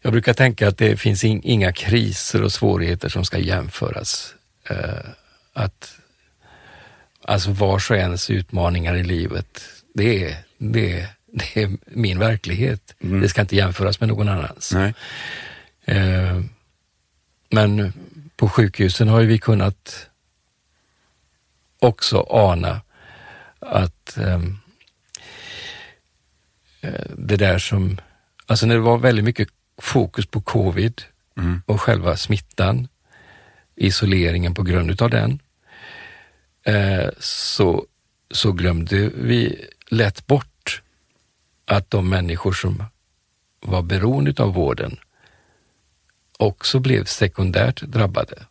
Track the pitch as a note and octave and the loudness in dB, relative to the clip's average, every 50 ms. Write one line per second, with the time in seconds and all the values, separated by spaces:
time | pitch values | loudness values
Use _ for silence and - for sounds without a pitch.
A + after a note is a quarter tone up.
0 | _ C3 A2 A#2 - - A#2+ - C3 B2+ A2+ - G#2+ G#2 F#2+ - A2+ G#2+ G#2+ G2+ | _ 0 0 2 2 2 2 4 4 2 4 2 2 2 2 4 2 2 2 2
1 | - A#2 G2 F2+ - A2 A2 F#2+ - - B2 A2 G2 F#2 F2 - - G2 G#2+ A#2+ | 0 0 0 2 2 0 0 0 0 0 2 2 2 2 0 -2 -2 0 2 2
2 | A2 G#2 F#2 - - - - G#2 G#2 G2+ G2+ - - G#2 F#2+ F#2 F2 E2+ F2 F#2 | 2 0 -4 -6 -6 -2 -2 0 0 0 -2 0 0 0 2 2 0 -2 -2 -2
3 | - - - F#2+ F#2 - - F#2+ F#2 F2 F2+ F#2 - - - - - - - - | -4 -6 -4 -4 -4 -4 -2 -4 -2 -2 -2 -4 -4 -6 -6 -6 -6 -6 -6 -6
4 | - - - - - - - _ _ _ _ _ _ - - - - - - - | -6 -6 -8 -8 -8 -12 -18 _ _ _ _ _ _ -8 -6 -6 -6 -6 -6 -8
5 | - - - _ _ _ _ _ _ _ _ - A2+ G2 - _ - - - - | -10 -14 -18 _ _ _ _ _ _ _ _ -4 -4 -4 -4 _ -20 -20 -20 -20
6 | _ _ _ _ _ _ _ _ _ - - - _ - - - - - - _ | _ _ _ _ _ _ _ _ _ -20 -20 -20 _ -20 -20 -20 -20 -20 -20 _
7 | _ _ _ _ - - G#2 G2+ F2+ G2 G2+ F#2+ G#2 F#2+ G2 F#2+ F#2+ - A#2 G2+ | _ _ _ _ -6 -4 -2 -2 0 -2 0 0 2 2 2 0 0 0 0 0
8 | F2 F2+ F2+ F2 - - G#2 G2 F2+ _ - F#2 F2 F2 F2+ F2 E2+ E2+ F2 F2+ | 0 0 -2 -4 -2 -2 -2 -2 -2 _ -2 0 0 0 0 0 -2 -2 -2 -2
9 | F2+ E2+ F2+ E2+ E2+ - - F2+ F#2 _ _ - - - - - _ _ _ - | -2 -2 -2 -2 -2 -4 -4 -6 -8 _ _ -20 -20 -20 -20 -20 _ _ _ 0
10 | G2+ A#2 A#2 G2 F#2 D#2+ D#2 D#2 - _ _ _ - G#2+ A2+ A#2 G#2+ F2+ F2 E2+ | 0 2 2 0 -2 -4 -6 -10 -16 _ _ _ -6 -2 0 0 0 0 -2 -4
11 | F2 G2+ - _ _ _ - - - - - A2+ G#2+ G2+ F#2+ - _ - - G#2+ | -6 -10 -14 _ _ _ -10 -8 -8 -6 -2 -2 -2 -2 -4 -8 _ -10 -6 -2
12 | A#2 G2+ F#2 F2+ G#2 A2 A2+ G#2 - - F#2 F#2 A#2+ - A2+ G#2 _ - - _ | -2 -2 0 0 0 0 0 -2 -4 -4 -4 -2 -2 -2 -2 -4 _ -18 -20 _
13 | - F2 F#2 F#2+ G2+ G2+ F2+ - G#2 F#2+ - G2 G2 F#2+ F2+ - F#2+ F#2+ G2 - | -6 -2 0 2 2 2 2 0 -2 2 2 2 2 2 0 0 0 0 0 0
14 | - A2 A2 G#2 G#2 G2+ G2 F#2+ F#2+ - - - - - - F#2 F#2+ G2+ A2+ - | 0 -2 0 0 0 0 0 -2 -4 -6 -10 -12 -8 -2 0 0 0 0 -2 -6
15 | - - - - - - - - - - - - - _ _ _ _ - - G2 | -12 -16 -14 -12 -12 -12 -12 -14 -14 -16 -18 -20 -20 _ _ _ _ -2 0 2
16 | F#2+ F#2+ F#2 F#2 F#2 F#2 F2+ F#2 F2+ - - _ _ _ _ _ _ _ _ _ | 2 2 2 2 0 0 0 -2 -4 -6 -10 _ _ _ _ _ _ _ _ _
17 | _ _ _ _ _ _ _ _ _ _ - A2 G#2+ G#2 G2+ G#2 G#2 F#2+ - - | _ _ _ _ _ _ _ _ _ _ 2 4 4 4 4 2 0 -2 -4 -8
18 | - - - - C#3+ D3+ _ - - G#2+ - - A2+ G2+ - - G2+ F#2 F2+ - | -16 -20 -20 -20 -20 -20 _ 0 0 2 4 4 4 4 4 2 0 0 2 2
19 | A#2 G#2+ A2 A2+ A2+ A2 A2+ A2 - - A2+ G2+ G2+ G2 G2 _ _ - - - | 4 4 6 6 6 6 4 2 4 2 2 2 2 0 -2 _ _ -18 -18 -18
20 | - _ _ _ _ _ _ _ _ _ _ _ _ _ _ _ _ _ _ _ | -18 _ _ _ _ _ _ _ _ _ _ _ _ _ _ _ _ _ _ _
21 | _ _ _ _ _ _ _ _ _ _ _ _ _ _ _ _ - B2 G#2+ - | _ _ _ _ _ _ _ _ _ _ _ _ _ _ _ _ 2 2 2 2
22 | - - - G2 - - - A#2 G#2+ F#2+ F2 E2 E2+ F2 F2 - - _ _ _ | -2 0 0 0 0 2 4 4 6 6 4 2 0 -2 -4 -4 -8 _ _ _
23 | - - - - - - - - - - _ _ - C#4+ - - F#2+ E2+ - _ | -20 -20 -20 -20 -20 -20 -20 -20 -20 -20 _ _ -12 -2 0 2 2 0 -2 _
24 | _ - - - G#2+ F#2+ F#2 F2 E2+ F2+ F#2+ G2+ _ _ _ _ _ _ _ _ | _ -16 -8 -4 -2 0 0 0 -2 -4 -6 -8 _ _ _ _ _ _ _ _
25 | _ _ _ - - - - - - - - - - - - - - - - _ | _ _ _ -20 -20 -20 -20 -20 -20 -18 -16 -16 -16 -16 -16 -18 -20 -20 -20 _
26 | _ _ _ _ _ _ _ _ _ _ _ _ _ _ _ _ - - - - | _ _ _ _ _ _ _ _ _ _ _ _ _ _ _ _ -12 -10 -8 -8
27 | - - - - - F#2 G#2 G2 G#2 G2 F#2 F#2+ - - - G2+ F#2 F#2+ F#2+ F#2 | -10 -10 -12 -10 -4 -2 0 2 2 2 2 0 0 0 0 0 0 0 -2 -6
28 | - _ _ _ _ _ _ _ - - A2 G#2+ A#2 A#2 A#2 A#2 A2+ A#2 A#2 A#2+ | -10 _ _ _ _ _ _ _ -2 -2 0 2 4 4 4 4 6 4 4 4
29 | A#2+ C3 A#2 G#2+ G#2 A#2 A#2 - G#2+ - _ _ _ _ _ - - - - C3+ | 4 4 4 4 2 0 0 0 -4 -4 _ _ _ _ _ -14 -10 0 2 2
30 | A2 F2+ - - G2 - - A2 - - - A#2 G2+ F#2+ E2 F#2+ G2 A#2 A#2 - | 2 2 -2 -6 -6 -4 -4 -6 -6 -2 -2 0 0 0 0 0 -2 -2 -2 -6
31 | - - _ _ _ _ _ - F2 E2+ F2 F2+ - - G#2+ G2 - - A2+ G2 | -18 -20 _ _ _ _ _ -4 -2 -2 -2 -2 -2 -2 -2 0 2 2 0 2
32 | F2 F2 E2 - - - A2+ G2+ - _ _ - F#2+ F#2 A2 B2 B2 B2+ _ _ | 2 -2 -2 -2 -2 -2 -2 -2 -2 _ _ 0 0 0 2 0 -4 -6 _ _
33 | _ _ _ - - - - - - _ _ _ _ _ _ - - G2 F#2 - | _ _ _ -20 -20 -20 -20 -20 -20 _ _ _ _ _ _ 0 0 0 2 2
34 | - G2+ F#2+ F#2 F2 E2+ E2 F2+ F2 F2 E2+ - F#2+ F2+ F2 F2+ E2+ E2+ F2 - | 0 2 2 2 2 2 0 0 0 -2 -2 -2 0 0 0 0 0 0 0 0
35 | A#2+ A#2+ A#2 A2 G#2+ A2+ C3+ C#3+ _ _ _ _ _ _ - - - - - - | 0 0 2 2 0 0 -2 -4 _ _ _ _ _ _ -20 -20 -20 -20 -20 -20
36 | - - - - - _ _ _ _ _ _ _ _ - G#2+ G#2 G2+ G2 G2 F#2 | -20 -20 -20 -20 -20 _ _ _ _ _ _ _ _ 0 2 2 2 2 2 0
37 | C2+ - - - - - - - - - - - G#2+ F#2+ F2 F#2+ - _ _ _ | 0 -2 -4 -6 -8 -8 -6 -6 -6 -6 0 2 4 4 4 0 -2 _ _ _
38 | _ _ _ _ _ _ - - - A2+ G2 F2 F2 F2 F2 E2 E2 - G2 G2 | _ _ _ _ _ _ -6 -2 0 0 0 2 2 0 2 0 -2 0 0 2
39 | G2+ A2 - - B2+ A#2+ A#2+ A#2+ A#2 A#2 - - - - - _ - _ - A2+ | 2 0 -2 -2 0 2 2 2 2 0 -2 -6 -12 -20 -20 _ -8 _ 0 2
40 | A2+ G2 G2 - - - C#3 C#3+ - - _ _ _ - - - _ _ _ _ | 2 2 0 -4 0 2 2 2 2 -4 _ _ _ -10 -10 -10 _ _ _ _
41 | _ _ _ _ _ _ _ _ _ _ _ _ _ - G2+ G2 F#2+ _ - G2+ | _ _ _ _ _ _ _ _ _ _ _ _ _ -2 -2 -2 0 _ -2 0
42 | F#2 F#2 F#2+ F#2 F2+ F2 E2+ E2+ - G2 F2+ - - F#2 G2 - G#2 A2 _ _ | 0 2 0 0 0 -2 -4 -2 -2 -2 -2 0 -2 -2 -2 -2 -6 -10 _ _
43 | _ _ _ _ _ _ _ _ _ _ _ _ - F#2+ F#2+ F2+ F2 E2+ F#2+ F#2+ | _ _ _ _ _ _ _ _ _ _ _ _ -6 -4 -2 -2 0 0 -2 0
44 | G2 A2+ C3 C#3 C#3+ D3 C#3+ - A#2+ G#2 F2+ F#2 E2 C#2 B1+ - - B1+ - - | 2 0 0 2 0 0 0 0 0 0 2 0 0 0 -2 -4 -6 -8 -8 -14
45 | - _ _ _ _ _ _ _ _ _ _ _ _ _ _ _ _ _ _ _ | -20 _ _ _ _ _ _ _ _ _ _ _ _ _ _ _ _ _ _ _
46 | _ _ _ _ _ _ _ - - G#2 G2 _ - - - C3+ B2+ C3 C3 G#2+ | _ _ _ _ _ _ _ 0 0 0 0 _ -6 0 0 2 2 4 2 2
47 | F#2+ - - - A2 F#2+ - - G2 F#2 F#2 F#2 G#2+ A#2+ C3+ - - D3+ - A2+ | 0 -2 -2 0 0 0 0 0 -2 0 2 2 2 2 0 -4 -8 -4 0 0
48 | A2 F#2+ F2 - - - - - - _ | 0 2 0 -2 -4 -6 -8 -20 -20 _